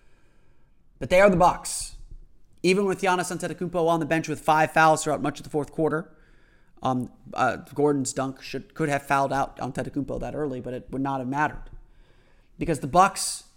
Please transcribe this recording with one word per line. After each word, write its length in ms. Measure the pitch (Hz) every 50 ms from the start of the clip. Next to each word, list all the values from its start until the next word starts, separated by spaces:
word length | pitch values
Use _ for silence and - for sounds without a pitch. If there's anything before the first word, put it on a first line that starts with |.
| _ - - _ _ - _ - _ - - - - _ _ _ _ _ _ -
But 100 | 135 127
they 120 | 180 185
are 80 | 196 208
the 80 | 185 165
Bucks. 580 | 180 165 - - - - - - - - - - - - - - - - - - - - - _ -
Even 220 | 175 185 202 202
with 160 | 190 185 185
Giannis 300 | 196 185 180 180 170 -
Antetokounmpo 560 | 180 165 180 170 160 - 185 165 180 180 165 165
on 120 | 170 160
the 80 | 185 151
bench 200 | 160 160 143 151
with 120 | 147 123
five 320 | - - 156 156 160 151
fouls 320 | - 160 160 160 156 151 -
throughout 180 | 151 143 -
much 180 | 139 147 147 -
of 40 | -
the 80 | -
fourth 200 | - 151 139 -
quarter, 380 | - - 160 151 147 156 - - - _ - _ - - _ _ _ _ _ _ _ -
um, 300 | - 127 127 127 120 - - _ - - -
uh, 220 | - 127 120 98 76 - - 127
Gordon's 360 | 143 143 147 143 139 127 -
dunk 300 | - 135 131 135 135 -
should, 320 | - - - 135 107 _ -
could 160 | - 160 147
have 140 | 143 143 -
fouled 280 | - 139 139 139 135
out 260 | 135 139 139 - - -
Antetokounmpo 640 | - 123 127 139 123 135 - 143 131 - 127 123
that 120 | 123 123 127
early, 280 | 139 151 143 131 127
but 120 | 123 127 127
it 140 | 123 101 -
would 140 | - 131 135
not 160 | 139 135 135
have 80 | 127 123
mattered. 420 | 139 143 151 147 - - - - - - - - _ - - _ _ _ _ _ _ _ _ _ - -
Because 220 | 147 151 160 -
the 80 | - 135
Bucks 560 | 135 175 190 190 - - - - - - - - _